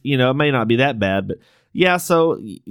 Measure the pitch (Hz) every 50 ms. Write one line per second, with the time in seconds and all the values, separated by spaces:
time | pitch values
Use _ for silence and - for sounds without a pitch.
0 | - 139 143 127 127 127 131 143 151 147 139 123 113 110 117 117 135 143 127 110
1 | 101 95 95 98 95 98 92 - _ _ _ _ _ _ - - 185 180 180 180
2 | 175 - 175 165 165 165 - - - 107 95 - _ -